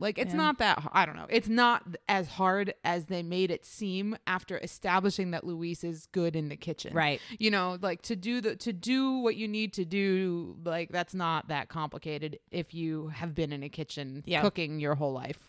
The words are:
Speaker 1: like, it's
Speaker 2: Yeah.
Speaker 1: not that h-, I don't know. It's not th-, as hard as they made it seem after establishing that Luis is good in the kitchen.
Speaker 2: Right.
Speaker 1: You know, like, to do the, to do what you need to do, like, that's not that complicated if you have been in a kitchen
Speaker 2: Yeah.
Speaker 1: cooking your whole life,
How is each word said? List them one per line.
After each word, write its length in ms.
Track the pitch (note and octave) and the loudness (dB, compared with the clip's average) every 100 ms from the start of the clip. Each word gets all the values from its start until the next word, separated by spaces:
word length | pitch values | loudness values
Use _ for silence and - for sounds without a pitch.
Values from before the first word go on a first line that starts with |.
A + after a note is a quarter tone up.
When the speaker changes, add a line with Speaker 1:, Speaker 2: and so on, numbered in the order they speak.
Speaker 1:
like, 180 | G#3 - | -2 0
it's 140 | A3+ | 0
Speaker 2:
Yeah. 60 | D4+ | 4
Speaker 1:
not 200 | D4+ C#4 | 2 4
that 200 | G#3+ - | 4 4
h-, 80 | D3+ | 4
I 140 | F#3+ D#3+ | 4 4
don't 80 | |
know. 120 | D3 - | 0 2
It's 180 | F#3+ G3+ | 2 4
not 360 | A#3 A#3+ A#3+ | 6 6 4
th-, 120 | F3+ E3+ - | -2 -8 0
as 180 | G3 D#3+ | 0 0
hard 480 | - F#3 G3 G3+ - | 2 4 4 0 -2
as 220 | - F3 D#3 | -2 -2 -2
they 160 | F3+ | -4
made 300 | E3+ F3+ F#3 | -2 0 2
it 120 | D#3+ | 0
seem 520 | - - G#3 F#3 G#3 A3 - | -6 -6 -4 -2 -2 -4 -2
after 320 | F#3 - F#3 | -2 -2 -6
establishing 720 | E3+ - G3 F#3 F#3+ - F3+ | -6 -4 2 4 4 2 0
that 140 | E3 | -2
Luis 400 | F3+ E3 E3+ E3 | -4 -4 -4 -4
is 220 | E3+ D#3+ - | -6 -8 -4
good 240 | F#3+ E3+ | 0 2
in 140 | D#3+ D3+ | 2 -2
the 80 | D3 | -4
kitchen. 360 | - D3+ - | -6 -6 -2
Speaker 2:
Right. 280 | E3 D3+ C#3 - A3 | 2 2 0 -6 0
Speaker 1:
You 140 | G#3+ | 2
know, 260 | G3+ F3+ F3+ | 4 0 -2
like, 220 | F#3+ E3+ | -2 -4
to 140 | - G3+ | -4 -4
do 240 | G3+ B3 | -2 0
the, 160 | G#3+ F#3 | 0 -2
to 160 | A#3+ | -4
do 460 | F3+ G#3+ C4 C4+ C4 | -4 0 2 2 2
what 180 | A#3 G3+ | 0 0
you 100 | G#3+ | -2
need 260 | G#3+ A3 | -2 -2
to 100 | - | -2
do, 720 | E3 G3 G3 F#3 F#3 E3+ A2+ - | -2 2 4 4 2 -2 -4 -6
like, 260 | E3+ E3 E3+ | -4 -2 -2
that's 240 | F3 E3+ | -4 -2
not 320 | F#3 E3 D#3+ - | -2 0 0 -2
that 220 | D3 - | -4 -4
complicated 720 | D#3+ D3+ D3+ D#3+ D3 D#3 D3 _ | -6 -6 -6 -6 -4 -6 -8 _
if 240 | F3 D#3+ | -6 -6
you 320 | E3 E3 D#3 D#3 | -4 -4 -2 -6
have 280 | D3+ E3+ D3+ | -6 -4 -2
been 160 | D3+ | -2
in 100 | C#3+ | -2
a 60 | C#3+ | -6
kitchen 560 | - D3+ - C3+ C#3 - | -8 -8 -8 -8 -10 -2
Speaker 2:
Yeah. 140 | D#3+ | 2
Speaker 1:
cooking 400 | G3 F#3 D3+ D#3 | 4 2 -2 -2
your 160 | D3 C#3+ | 0 2
whole 160 | C#3+ | 0
life, 360 | C3 B2+ - | -2 -6 -10